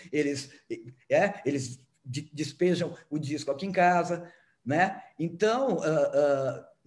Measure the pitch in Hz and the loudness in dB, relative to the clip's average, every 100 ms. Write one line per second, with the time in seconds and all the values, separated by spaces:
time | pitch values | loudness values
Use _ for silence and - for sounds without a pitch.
0 | - 151 143 139 - - - 113 120 - | -4 0 0 -2 -8 -14 -12 -10 -12 -16
1 | - 143 196 196 - 139 127 - _ _ | 0 2 2 0 -2 -2 -4 -10 _ _
2 | 131 131 - 147 151 - 180 175 165 - | -12 -10 -10 -8 -8 0 2 2 -2 -8
3 | - 151 135 151 - 139 196 185 175 175 | -8 -6 -4 -4 -4 -4 -2 4 4 4
4 | 170 170 170 - _ _ - 151 190 - | 2 -2 -6 -20 _ _ -2 2 2 0
5 | - - 165 170 214 240 269 165 151 156 | -12 -6 -6 0 0 2 0 0 0 2
6 | 143 139 147 139 135 - - _ | 2 4 4 2 0 -4 -10 _